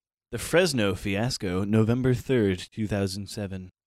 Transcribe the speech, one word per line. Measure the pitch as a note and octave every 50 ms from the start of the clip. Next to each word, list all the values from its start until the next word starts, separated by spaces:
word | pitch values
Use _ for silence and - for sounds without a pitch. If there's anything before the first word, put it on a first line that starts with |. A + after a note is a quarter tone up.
| _ _ _ _ _ _
The | - A2+
Fresno | - - - E3 F#3+ F3+ C#3 B2 G#2+ G2 F#2
fiasco, | F2 - G#2 G2 G2 A2 B2 - - - F#2 F2+ F#2 G2+
November | G2+ G#2+ A2 A2 G#2+ A#2+ B2+ B2 C3 B2+
third, | A#2 - - C3 B2 G#2+ G2 F#2+ F2+ - -
two | - - A2 G2+
thousand | A2 G2+ G2 G2 F#2 G2+ G2 F#2
seven. | - - G#2 F#2+ F#2+ F#2+ F#2 F#2 _ _ _